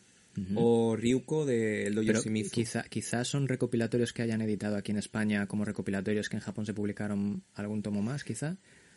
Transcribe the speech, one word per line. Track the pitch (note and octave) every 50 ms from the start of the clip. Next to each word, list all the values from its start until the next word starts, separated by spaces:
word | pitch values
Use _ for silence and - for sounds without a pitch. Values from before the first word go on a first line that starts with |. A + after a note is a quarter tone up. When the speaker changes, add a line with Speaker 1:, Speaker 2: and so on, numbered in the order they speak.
| - - - - - - - G#2
Speaker 1:
Ujú. | F#2+ F#2 G2
Speaker 2:
O | A2+ A#2 A#2 A#2 A#2 A#2 A2+ A2+
Ryuko | A2 A2 A#2+ C3 B2+ B2+ - D#3 D#3 D3+
de | C#3 B2 A2+ A2 G#2+ G#2+ G#2 G2+ G2+
Eldo | G#2 A2
Speaker 1:
Pero | A2 G#2+ G#2+
Speaker 2:
Yoshimizu. | G#2+ - A2 A2 A2 - -
Speaker 1:
quizá, | - A#2+ A2+ - - A#2 -
quizá | - - A2+ - - - A#2 B2
son | - - C#3+ C#3 B2+
recopilatorios | B2+ B2 B2+ A#2+ - A#2 A2+ A2 - A#2+ A#2+ A2+ -
que | -
hayan | A#2 A#2 A2+ A2
editado | A2 G#2+ G#2+ F#2+ G#2+ G#2+ G#2 G2+
aquí | G2 -
en | G#2 G#2
España | - - - A2 G#2+ G#2+ G#2+ G2+ G2+ G2
como | G#2+ G#2 G#2
recopilatorios | G#2+ G#2 - G#2+ G#2+ G2 G2 F#2+ G#2+ G#2 G#2 G2+ -
que | - G#2+
en |
Japón | - A2 G2 A#2 G#2+
se | A2 G2+
publicaron | G#2 G#2 G#2 G2+ - G#2+ G#2 G#2 G2+ G2+ G2+ G2+ F#2 - _ _
algún | - G#2 G#2 G#2+ G#2+ G#2
tomo | G#2+ G#2 G2+
más, | G2+ A#2 C#3+ C#3 -
quizá. | - A2+ - C#3+ D3+ F#3 - _ - - - - - -